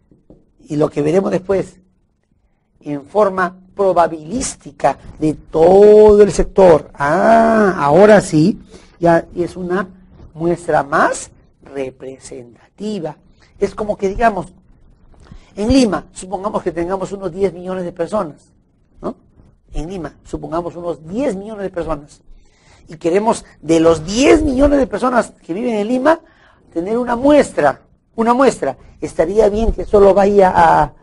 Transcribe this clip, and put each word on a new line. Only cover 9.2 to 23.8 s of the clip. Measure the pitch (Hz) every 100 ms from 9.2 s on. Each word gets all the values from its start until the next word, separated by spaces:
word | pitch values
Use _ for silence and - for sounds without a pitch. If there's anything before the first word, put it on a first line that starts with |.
| - -
es | 165 180
una | 180 180 - - _ - -
muestra | 156 170 170 - 151
más | 139 160 277 - - _ _ _
representativa. | - 139 131 131 131 131 - 139 120 110 _ - 208 214 156 147 _ _ _ -
Es | 196 -
como | 208 208
que, | 196
digamos, | 196 233 190 180 _ _ _ _ _ _ _ - - _ -
en | 214
Lima, | 269 233 160 -
supongamos | - 185 190 208 208
que | -
tengamos | 165 170 190 185
unos | 202 196
diez | 170 196
millones | 175 180 185
de | 175
personas, | - 165 208 170 - _ _ _ _ _ _
¿no? | - - _ _ _ _ _
En | - 156
Lima, | 190 147 -
supongamos | - 160 147 160 170 156
unos | 175 147 156
diez | 202 285 190
millones | 208 214
de | 190
personas. | 190 160 151 143 _ - - _ _ _ _ -
Y | 156
queremos, | 165 185 220 - - _
de | 147
los | 165